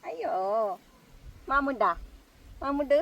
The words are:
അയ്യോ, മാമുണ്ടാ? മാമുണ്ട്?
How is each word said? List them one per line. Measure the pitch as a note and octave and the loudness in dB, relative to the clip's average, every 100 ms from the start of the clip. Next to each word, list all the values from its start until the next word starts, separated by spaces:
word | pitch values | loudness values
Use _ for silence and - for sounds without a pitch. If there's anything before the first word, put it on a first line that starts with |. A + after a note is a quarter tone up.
| F4+ | -10
അയ്യോ, | A#4+ G4 F3+ F#3+ G#4 G#3+ F#3 - - - - - - - | -6 -4 -2 0 0 -2 -4 -14 -20 -20 -20 -20 -18 -2
മാമുണ്ടാ? | C#4 C#4 B3+ G3 - - - - - - - | 0 0 2 0 0 -8 -20 -20 -20 -20 -8
മാമുണ്ട്? | C4+ C#4+ C#4 C#4+ | -4 -2 4 4